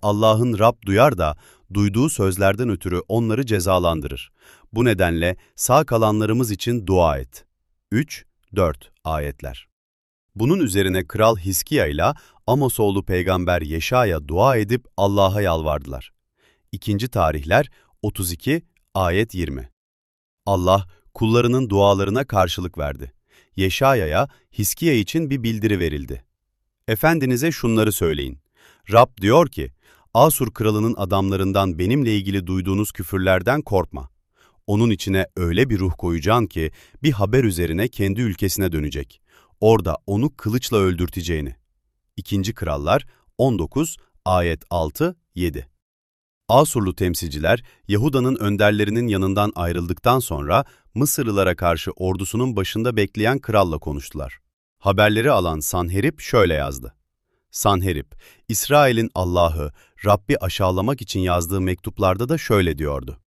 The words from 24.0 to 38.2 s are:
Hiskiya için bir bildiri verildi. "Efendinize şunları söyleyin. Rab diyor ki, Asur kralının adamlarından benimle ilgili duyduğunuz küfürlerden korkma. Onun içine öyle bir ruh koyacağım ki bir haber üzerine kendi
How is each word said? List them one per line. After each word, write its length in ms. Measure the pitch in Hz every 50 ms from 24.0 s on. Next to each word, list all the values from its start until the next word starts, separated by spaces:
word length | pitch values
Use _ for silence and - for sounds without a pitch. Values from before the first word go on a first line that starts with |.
| 82 78 76 92 135 139 - _ _ _
Hiskiya 420 | _ - 104 - - - 165 165 143
için 360 | 117 101 - - 165 165 139
bir 140 | 139 135 113
bildiri 360 | 113 113 107 104 110 104 92
verildi. 440 | 87 78 73 71 69 64 65 62 - _ _ _ _ _ _ _ _ _ _ _ _ -
"Efendinize 640 | 110 - - 156 165 160 135 127 127 120 139 170
şunları 400 | 156 - - 117 113 110 107 107
söyleyin. 480 | 101 - 98 82 76 73 69 65 62 - _ _ _ _ _ _ _ _ _ -
Rab 260 | 101 113 127 - - -
diyor 260 | 95 101 120 160 175 -
ki, 240 | - - 71 64 - _ _ _ _ _ _ _ -
Asur 400 | 113 139 160 - - 127 113 -
kralının 420 | - 113 107 107 107 107 117 120 -
adamlarından 800 | 98 87 98 98 98 98 98 95 95 98 98 98 98 95 82 80
benimle 360 | 90 95 123 147 135 117 107
ilgili 320 | 104 95 98 98 98 90 85
duyduğunuz 440 | 92 95 90 95 95 101 107 -
küfürlerden 720 | - - 90 - - 95 92 92 92 92 90 113 135 151
korkma. 480 | 147 - 107 92 85 - - 67 65 - _ _ _ _ _ _ _ _ _ _ _ -
Onun 220 | 101 104 117 117
içine 380 | 104 87 - 104 98 98 92 - -
öyle 340 | 95 90 85 85 98 135 131
bir 100 | 110 92
ruh 140 | 95 92 80 -
koyacağım 500 | - 87 85 82 73 98 110 123 113 -
ki 240 | - 87 80 78 - - - _ - - -
bir 80 | 156
haber 320 | 127 101 104 101 110 135 123
üzerine 440 | 107 87 85 87 82 82 87 110 127
kendi 340 | - - 101 98 95 110